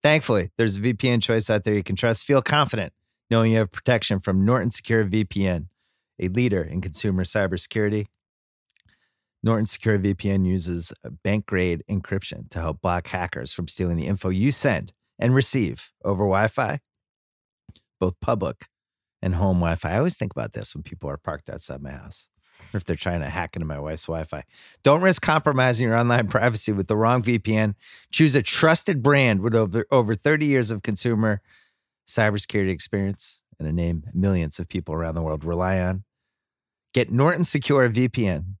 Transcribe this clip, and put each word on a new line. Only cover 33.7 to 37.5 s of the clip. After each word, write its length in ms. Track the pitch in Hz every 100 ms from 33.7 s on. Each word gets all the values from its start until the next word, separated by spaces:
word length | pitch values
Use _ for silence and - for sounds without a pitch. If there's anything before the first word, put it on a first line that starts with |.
name 320 | 82 85 82 76
millions 460 | 87 98 92 80 -
of 100 | 85
people 260 | 92 80
around 200 | 80 82
the 80 | 82
world 220 | 80 78
rely 360 | 78 85 92 95
on. 240 | 90 92 - _ _ _ _ _ _ _ _
Get 180 | - 123
Norton 340 | 120 143 170
Secure 440 | 175